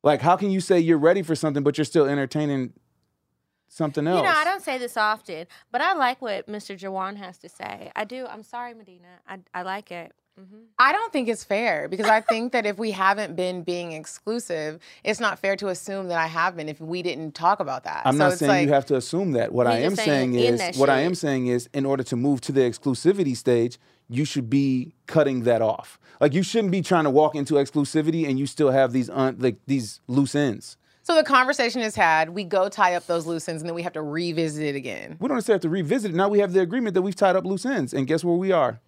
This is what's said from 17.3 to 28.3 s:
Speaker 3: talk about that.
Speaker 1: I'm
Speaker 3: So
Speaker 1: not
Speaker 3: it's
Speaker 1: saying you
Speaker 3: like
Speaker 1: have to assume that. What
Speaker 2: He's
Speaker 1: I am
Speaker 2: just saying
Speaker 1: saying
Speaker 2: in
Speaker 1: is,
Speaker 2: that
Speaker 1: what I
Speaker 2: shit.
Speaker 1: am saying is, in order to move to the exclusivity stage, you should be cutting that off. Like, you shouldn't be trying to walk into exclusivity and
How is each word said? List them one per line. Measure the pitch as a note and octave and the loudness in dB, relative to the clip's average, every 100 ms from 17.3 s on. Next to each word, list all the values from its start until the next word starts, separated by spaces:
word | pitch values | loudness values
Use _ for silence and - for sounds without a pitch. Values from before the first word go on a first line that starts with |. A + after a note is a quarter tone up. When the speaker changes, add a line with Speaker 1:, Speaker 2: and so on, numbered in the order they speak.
Speaker 3:
talk | - E3+ G3+ | 0 0 2
about | D3 C3 | -2 -6
that. | - D#2 C3 | -8 -10 -8
Speaker 1:
I'm | |
Speaker 3:
So | C#3 | 0
Speaker 1:
not | D3 | 0
Speaker 3:
it's | - | 2
Speaker 1:
saying | C#3+ - | 2 2
you | C#3+ | 4
Speaker 3:
like | |
Speaker 1:
have | C#3+ C3+ | 2 2
to | C3+ | -2
assume | A#2+ E3 G3 | -2 -4 -2
that. | A#2+ A2+ | -2 -2
What | A#2+ A#2+ | 0 2
Speaker 2:
He's | |
Speaker 1:
I | A#2 | 2
am | D#3 | 0
Speaker 2:
just | G3+ | 0
saying | G#3+ C#3 B2+ | 0 2 2
Speaker 1:
saying | A#2+ A#2+ | 2 2
Speaker 2:
in | |
Speaker 1:
is, | A#2 | 2
Speaker 2:
that | - C3 | -2 2
Speaker 1:
what | C#3+ | 4
I | C3+ | 4
Speaker 2:
shit. | E3 | 2
Speaker 1:
am | F3 | -2
saying | D#3 C3 B2 | -2 0 0
is, | B2 A#2+ | -2 -2
in | C#3+ | -4
order | C3+ C3+ | -2 -2
to | B2+ | -2
move | A#2+ C#3 C3+ | -2 0 0
to | - | 2
the | C3+ | 2
exclusivity | B2 A2 C#3+ B2 E3+ G3+ D3+ A#2+ | 2 0 -4 2 2 2 0 0
stage, | - A#2+ A#2 - _ _ _ | 2 2 2 -4 _ _ _
you | A#2+ | -4
should | D3 D3 A#2 | -2 -4 0
be | C#3 C#3 B2+ - _ - | 2 2 0 -4 _ 0
cutting | D#3+ C#3 C3 | 2 2 2
that | A#2 A2+ | 2 4
off. | A2 - - - _ - | 2 -2 -10 -20 _ 0
Like, | D3 | 2
you | D3+ | 2
shouldn't | F3+ A3+ G3+ | 0 0 2
be | F#3+ | 0
trying | D3+ F3 | 2 2
to | D3+ | 4
walk | C3+ D3+ | 4 4
into | D3 C#3 | 0 0
exclusivity | D3 C#3 D3+ C#3 D#3+ D3+ E3 | 2 2 0 0 0 0 0
and | D3 | 0